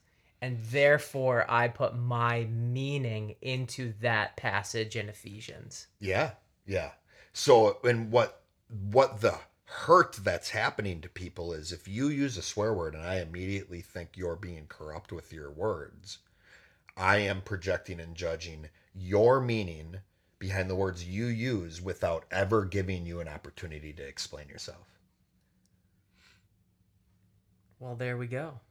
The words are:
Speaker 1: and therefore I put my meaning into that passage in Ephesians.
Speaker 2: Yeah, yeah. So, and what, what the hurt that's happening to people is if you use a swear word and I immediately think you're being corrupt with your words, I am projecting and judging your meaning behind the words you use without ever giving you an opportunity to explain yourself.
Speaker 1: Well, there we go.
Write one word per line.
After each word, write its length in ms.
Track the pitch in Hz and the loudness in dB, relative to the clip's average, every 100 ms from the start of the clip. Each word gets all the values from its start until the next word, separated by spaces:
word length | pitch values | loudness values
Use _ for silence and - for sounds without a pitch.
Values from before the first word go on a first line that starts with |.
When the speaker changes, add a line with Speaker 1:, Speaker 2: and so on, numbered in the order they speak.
| _ _ _ - | _ _ _ -10
Speaker 1:
and 220 | 131 120 | -6 -6
therefore 840 | 113 135 143 147 - 139 131 120 - | -2 6 8 8 4 0 2 4 4
I 220 | 117 120 | 4 2
put 280 | - 131 120 | 2 -2 0
my 480 | 123 120 117 117 | -2 2 2 2
meaning 920 | 113 117 120 127 135 143 123 110 107 - | 0 -2 0 -2 -2 -2 -2 -4 -6 -8
into 540 | 131 127 127 - 123 104 | -6 -4 -4 -6 -6 -2
that 360 | 120 110 104 - | 2 2 0 -2
passage 600 | 120 98 101 117 107 110 | -2 0 -2 -2 -2 -4
in 120 | 104 | -8
Ephesians. 760 | 104 - 104 - - - - - - | -10 -16 -14 -14 -14 -16 -18 -20 -8
Speaker 2:
Yeah, 320 | 98 95 156 - _ _ - | 0 2 0 -4 _ _ -4
yeah. 240 | 92 78 - _ - - | -4 -4 -10 _ -20 -16
So, 460 | - - 120 110 98 | 0 8 10 10 6
and 260 | 120 117 110 | 2 2 4
what, 320 | 117 110 - _ _ - | 4 4 0 _ _ -14
what 520 | 110 101 117 131 104 | -8 2 6 6 4
the 180 | 107 82 - _ - | 2 0 -8 _ -14
hurt 520 | - - 180 - - | -2 6 8 8 2
that's 280 | 98 87 - | -2 0 -2
happening 500 | 107 123 - 104 85 | -2 -2 -2 -4 -4
to 80 | 85 | -8
people 440 | - 90 - 85 | -12 -12 -8 -8
is 200 | 80 80 | -8 -8
if 160 | 85 - | -12 -8
you 200 | 104 143 | -2 0
use 280 | 143 139 104 | 2 -2 -2
a 60 | |
swear 300 | - - 107 | -6 -2 0
word 220 | 101 80 | 0 -2
and 100 | 78 | -6
I 160 | 85 92 | -4 -4
immediately 600 | 82 87 92 98 - 87 | -4 -6 -4 -4 -6 -12
think 300 | - 92 82 - | -12 -12 -12 -8
you're 200 | 90 85 | -6 -6
being 300 | 92 82 78 | -8 -12 -14
corrupt 440 | - 78 78 - | -14 -12 -12 -10
with 200 | 85 - | -12 -12
your 180 | 80 71 | -14 -12
words, 680 | 73 107 87 71 - - - _ _ _ - _ _ _ - | -4 -2 -2 -6 -16 -18 -18 _ _ _ -20 _ _ _ 0
I 220 | 92 104 | 4 6
am 220 | 101 95 | 4 -2
projecting 600 | 92 95 92 90 - 85 | -4 -6 -2 -2 -2 -10
and 140 | 82 | -10
judging 540 | 82 85 82 85 80 78 - _ | -6 -4 -4 -8 -12 -14 -18 _
your 460 | 95 92 101 113 135 | -10 2 6 8 6
meaning 560 | 127 113 95 80 80 95 - _ _ - | 4 0 -2 -6 -10 -12 -16 _ _ -10
behind 300 | 95 95 92 | -4 -2 0
the 60 | |
words 280 | 92 95 87 | 0 0 -2
you 200 | 87 98 | -6 -4
use 560 | 120 113 123 110 85 80 | -2 -2 -2 -2 -4 -8
without 460 | 92 - 90 82 - | -8 -2 -2 -2 -2
ever 360 | 92 98 110 95 | -2 2 2 2
giving 400 | 98 92 92 85 | 0 -2 -2 -6
you 140 | 85 | -8
an 80 | 80 | -8
opportunity 680 | 76 - - 85 76 76 | -10 -14 -14 -12 -10 -12
to 120 | 73 69 | -12 -14
explain 420 | - - 71 73 | -10 -12 -12 -16
yourself. 380 | - - 82 - _ _ _ _ _ _ _ _ _ _ _ _ _ _ _ _ _ _ _ _ _ _ _ _ _ _ _ _ - | -14 -14 -16 -20 _ _ _ _ _ _ _ _ _ _ _ _ _ _ _ _ _ _ _ _ _ _ _ _ _ _ _ _ -16
Speaker 1:
Well, 180 | 127 120 | -12 -6
there 200 | 123 123 | -4 -4
we 80 | 123 | -4
go. 340 | 127 160 131 - | -6 -8 -12 -20